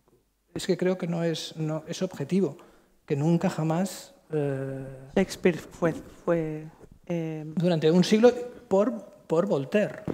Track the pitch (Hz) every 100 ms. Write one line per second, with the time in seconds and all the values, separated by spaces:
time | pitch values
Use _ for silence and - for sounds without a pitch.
0 | _ _ _ _ _ 165 - 175 180 185
1 | 175 170 170 160 - 165 156 156 151 160
2 | 180 - 139 185 170 - - _ _ _
3 | - 143 151 170 185 - 160 160 190 -
4 | - - _ 156 143 135 135 135 135 131
5 | 135 - 190 - - 156 - - 170 -
6 | - - - 170 156 156 156 - - -
7 | - 170 160 156 156 156 175 165 156 180
8 | 175 214 240 233 - - - 190 233 226
9 | - - - 160 202 156 139 208 170 -
10 | -